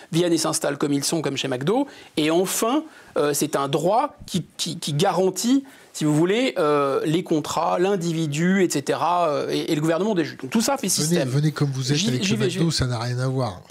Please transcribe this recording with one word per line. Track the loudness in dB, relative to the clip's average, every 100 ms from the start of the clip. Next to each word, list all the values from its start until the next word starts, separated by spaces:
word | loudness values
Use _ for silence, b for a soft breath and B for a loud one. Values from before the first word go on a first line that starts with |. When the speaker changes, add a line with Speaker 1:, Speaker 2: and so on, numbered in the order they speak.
| B
Speaker 1:
viennent | 0 2
et | 2
s'installent | 0 -2 -4 -2
comme | 0
ils | 0
sont, | 0 -2
comme | -2 -4
chez | -4
McDo. | -4 0 0 -2 B B -2
Et | 2
enfin, | 2 2 0 0 0 -2 B B -2
euh, | 0
c'est | 0 0 0
un | 0
droit | 0 2 2 0 -6 -6
qui, | -6 -6 -8
qui, | -8 -6
qui | -4
garantit, | 0 2 2 0 0 2 2 0 B B
si | -2
vous | 2
voulez, | 4 4 2 0 2
euh, | 2 4 2 0
les | 0 0
contrats, | 0 -2 0 -2 0 0
l'individu, | 2 0 0 -2 -2 0 2 4
et | 2
cetera, | 0 -2 0 0 2 2
euh, | 0 -2
et, | -2 -2
et |
le | 0
gouvernement | 2 2 2
des | 0
juges. | -2 -6
Donc | -2
tout | 0
ça | 0 0
fait | -2
Speaker 2:
Venez, |
Speaker 1:
système. | -2 0 0 0
Speaker 2:
venez | 0 0
comme | 0 -2
vous | -2 -2
êtes | 0
Speaker 1:
J'y, | 0
Speaker 2:
avec | 0
Speaker 1:
j'y | 0
Speaker 2:
le | 0
Speaker 1:
vais, | 0
j'y | 0
Speaker 2:
McDo, | 0
Speaker 1:
vais. | 0
Speaker 2:
ça | -2
n'a | -2
rien | -4 -2
à | -2
voir. | -2 -4 -6 -16